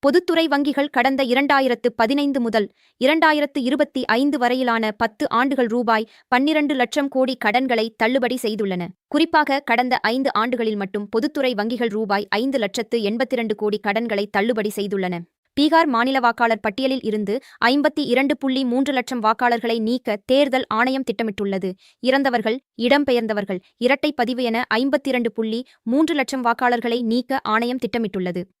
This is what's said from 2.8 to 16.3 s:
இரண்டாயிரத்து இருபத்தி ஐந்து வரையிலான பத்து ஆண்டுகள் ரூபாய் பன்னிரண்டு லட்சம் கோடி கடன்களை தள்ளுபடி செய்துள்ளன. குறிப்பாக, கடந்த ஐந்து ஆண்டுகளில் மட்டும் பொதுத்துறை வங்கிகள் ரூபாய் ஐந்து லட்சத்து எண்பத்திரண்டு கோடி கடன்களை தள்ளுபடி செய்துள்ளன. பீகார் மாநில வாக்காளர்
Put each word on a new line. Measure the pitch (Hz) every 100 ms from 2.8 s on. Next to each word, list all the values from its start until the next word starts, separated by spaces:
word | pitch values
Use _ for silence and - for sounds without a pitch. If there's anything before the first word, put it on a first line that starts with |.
| _ _
இரண்டாயிரத்து | 254 320 320 302 285 285
இருபத்தி | 240 277 294 262
ஐந்து | 247 226 285 285
வரையிலான | 240 254 247 226 214
பத்து | 214 226 220 302
ஆண்டுகள் | 226 262 262 240
ரூபாய் | 240 233 220 220 - _
பன்னிரண்டு | 247 277 311 294
லட்சம் | 277 240 302 277
கோடி | 269 262 254
கடன்களை | 220 233 262 233 220 _
தள்ளுபடி | 226 262 240 254
செய்துள்ளன. | 220 214 202 180 170 - _
குறிப்பாக, | 294 330 320 294 277
கடந்த | 277 233 254 247
ஐந்து | - 247 269
ஆண்டுகளில் | - 233 240 220 214
மட்டும் | 196 208 202
பொதுத்துறை | 226 285 294 262
வங்கிகள் | 214 214 240 233
ரூபாய் | 202 214 202 208
ஐந்து | 202 269 269
லட்சத்து | 202 196 220 233
எண்பத்திரண்டு | 202 226 254 240 226 208
கோடி | 214 208
கடன்களை | 208 202 233 202 208
தள்ளுபடி | 208 214 220 208 208
செய்துள்ளன. | 202 202 185 180 175 _ _ -
பீகார் | 294 320 330
மாநில | 233 247 269
வாக்காளர் | 240